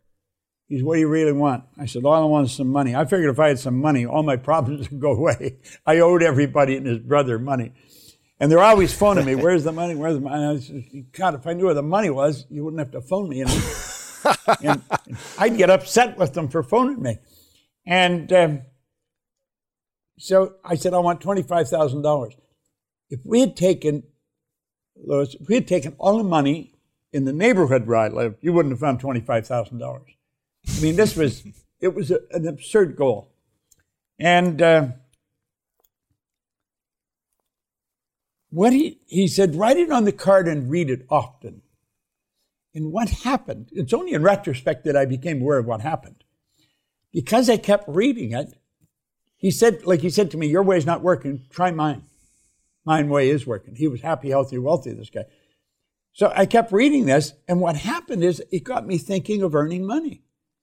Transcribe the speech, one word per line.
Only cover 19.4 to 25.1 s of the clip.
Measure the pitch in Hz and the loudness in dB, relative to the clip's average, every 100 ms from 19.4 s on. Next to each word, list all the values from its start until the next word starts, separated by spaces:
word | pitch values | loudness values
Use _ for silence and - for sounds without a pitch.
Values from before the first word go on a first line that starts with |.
| _ _ _ _ _ _ _ _ | _ _ _ _ _ _ _ _
so | - 190 190 - | 2 2 2 -4
I | - | -6
said, | 170 185 | -2 0
"I | 180 | 0
want | 175 170 | 0 -2
twenty-five | 180 196 135 170 131 | -2 -4 -2 -2 0
thousand | 165 147 143 | 0 0 0
dollars." | 147 147 113 - _ _ _ _ _ _ - | 0 -2 -4 -14 _ _ _ _ _ _ -16
If | 123 - | -12 0
we | 233 | 2
had | 240 - | 2 2
taken, | 185 170 151 147 - _ _ _ _ _ _ _ _ _ | 0 2 -2 -4 -8 _ _ _ _ _ _ _ _ _
Louis, | - | -4